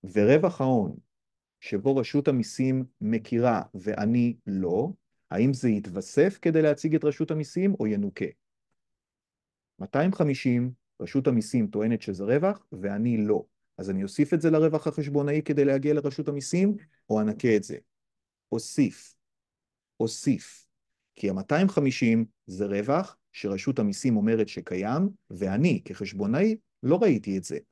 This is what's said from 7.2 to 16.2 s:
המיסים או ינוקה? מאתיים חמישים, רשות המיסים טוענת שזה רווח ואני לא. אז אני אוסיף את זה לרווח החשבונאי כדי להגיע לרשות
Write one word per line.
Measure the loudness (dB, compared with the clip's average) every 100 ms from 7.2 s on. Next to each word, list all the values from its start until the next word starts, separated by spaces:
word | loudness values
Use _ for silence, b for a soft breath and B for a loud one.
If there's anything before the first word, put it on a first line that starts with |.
| -4
המיסים | -4 -4 -2 0 0
או | 0
ינוקה? | 0 -2 -4 -8 -8 _ _ _ _ _ _ _ _ _ _ _ _ _ _
מאתיים | -4 0 0
חמישים, | 2 0 0 0 0 0 -6 _ _
רשות | -4 0 2
המיסים | 2 0 0 0
טוענת | 0 -2 -2
שזה | -4 -6
רווח | 0 2 2 -2 _
ואני | -8 -6 -2 -2 0 2
לא. | 0 -2 _ _ -12
אז | -6
אני | -4
אוסיף | -4 -2 0
את | 2
זה | 2
לרווח | 4 2 0 -4
החשבונאי | -4 -2 -2 0 -2
כדי | 0 2
להגיע | 2 2 2
לרשות | 0 -2 -4